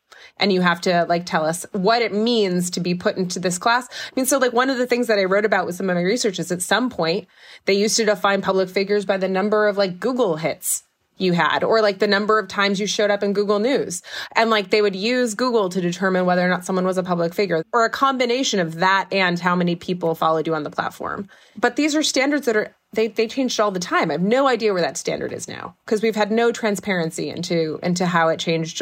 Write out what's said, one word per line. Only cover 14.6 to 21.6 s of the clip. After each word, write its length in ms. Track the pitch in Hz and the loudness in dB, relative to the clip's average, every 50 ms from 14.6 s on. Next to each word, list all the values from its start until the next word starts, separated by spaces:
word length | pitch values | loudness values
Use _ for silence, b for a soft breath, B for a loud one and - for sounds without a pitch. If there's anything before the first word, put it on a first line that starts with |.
| 196 185 | 2 2
they 100 | 233 214 | 2 2
would 140 | 208 202 190 | 2 2 0
use 400 | 185 196 233 254 254 247 233 208 | -2 -2 0 0 2 0 0 0
Google 340 | 190 254 254 233 226 196 180 | -2 0 0 2 2 0 0
to 100 | 175 190 | 0 -2
determine 460 | 175 175 175 - 202 190 185 180 185 | -2 -2 -2 -2 0 0 2 2 2
whether 180 | 180 180 180 180 | 2 2 2 2
or 60 | 180 | 2
not 160 | 180 170 180 | 0 -2 -2
someone 200 | - 196 185 180 | -2 -2 0 0
was 120 | 185 180 | 0 0
a 60 | 185 175 | -2 -2
public 320 | 175 180 175 170 170 170 | -2 -2 0 -2 -2 0
figure, 280 | - 208 180 170 160 - - - | -2 0 0 0 -2 -2 0 2
or 120 | 233 226 | 2 2
a 60 | 220 | 2
combination 680 | 226 - 277 269 269 247 254 240 233 262 269 - 233 196 | 2 2 0 2 2 2 0 0 0 0 0 0 0 0
of 160 | 170 160 160 | -2 -2 -2
that 320 | 165 185 185 196 196 185 - | 0 2 2 2 2 0 0
and 260 | 190 196 190 180 175 | 0 0 2 2 0
how 180 | 170 170 180 180 | 0 0 0 0
many 200 | 180 180 175 170 | 2 2 0 -2
people 400 | 170 - - 180 180 170 165 165 | -2 -4 -6 -4 -2 -2 -2 -2
followed 320 | - 170 160 160 160 151 | 0 0 2 2 0 0
you 80 | 160 160 | -2 -2
on 80 | 156 147 | -4 -4
the 80 | 143 | -6
platform. 580 | - - - - - - - - - - 202 B B B B B B | -6 -6 -6 -6 -8 -8 -8 -8 -8 -8 -10 B B B B B B
But 200 | 208 | -2